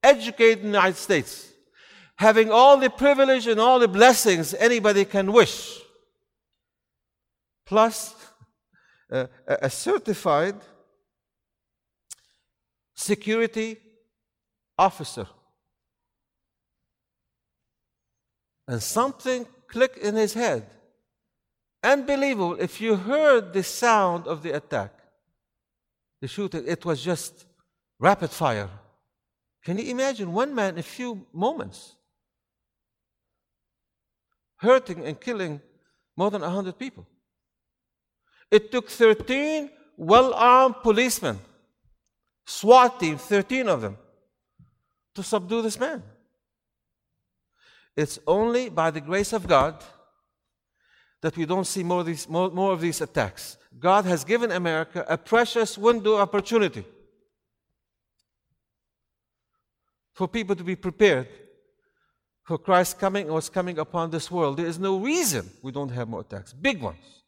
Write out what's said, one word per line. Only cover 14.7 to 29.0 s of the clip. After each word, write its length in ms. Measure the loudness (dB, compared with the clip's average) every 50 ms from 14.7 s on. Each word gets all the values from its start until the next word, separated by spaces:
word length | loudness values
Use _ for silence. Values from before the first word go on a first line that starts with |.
| _ 0
officer. 480 | 0 0 0 -6 -14 -12 -12 -12 -14 -14 _ _ _ _ _ _ _ _ _ _ _ _ _ _ _ _ _ _ _ _ _ _ _ _ _ _ _ _ _ _ _ _ _ _ _ _ _ _ _ _ _ _ _ _ _ _ _ _ _ _ _ _ _ _ _ _ _ _ _ _ _ _ _ _ _ _ _ -10
And 140 | -8 -8
something 640 | -6 -4 -2 -2 -2 -2 -4 -8 -6 -6 -6 -6 -8 -14 _ _ _ _
clicked 300 | -2 -2 -2 -2 -2 -6
in 180 | -6 -4 0
his 180 | 0 -2 -2 -2
head. 320 | -2 -2 -2 -2 -4 -8 -14 _ _ _ _ _ _ _ _ _ _ _ _ _ _ _ _ _ _ _ _ _ _ 2
Unbelievable. 720 | 2 2 2 2 -2 -2 0 0 -2 0 -2 -2 -4 -4 -6
If 220 | -6 -8 -6 -6
you 160 | -2 -2 -2
heard 560 | -2 -2 -2 -2 2 4 4 4 4 2 -2
the 100 | -6 -6
sound 640 | -6 -6 -6 -2 2 2 4 4 2 0 -2 -4 -6
of 160 | -8 -8 -8
the 100 | -8 -8
attack, 400 | -8 -8 -8 _ -6 -6 -6 -8 _ _ _ _ _ _ _ _ _ _ _ _ _ _ _ _ _ _ _ _ _ _ _ _ _ _
the 60 | -16
shooting, 380 | -12 -8 -8 -8 -8 -8 -8 -6
it 180 | -6 -8 -6 -4
was 160 | -6 -6 -6
just 440 | -4 -6 -6 -6 -8 -16 _ _ _ _ _ _ _ _ _ _ _ _ _ _
rapid 300 | 2 2 2 2 -4 -8
fire. 380 | -6 -4 -2 -2 -2 -2 -6 -8 -12 -20 _ _ _ _